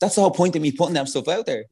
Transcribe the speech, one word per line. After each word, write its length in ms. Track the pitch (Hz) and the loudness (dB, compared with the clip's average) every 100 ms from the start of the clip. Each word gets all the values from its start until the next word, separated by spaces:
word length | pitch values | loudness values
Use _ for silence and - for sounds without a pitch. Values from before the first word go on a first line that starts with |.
That's 140 | 196 208 | 0 4
the 60 | |
whole 100 | 190 | 2
point 260 | 175 180 165 | 4 0 2
of 40 | |
me 120 | 151 | -2
putting 200 | 135 170 | 0 0
them 140 | 151 135 | 0 -2
stuff 220 | 139 151 | -4 -2
out 160 | 196 226 | -4 -2
there. 200 | 117 - | -6 -6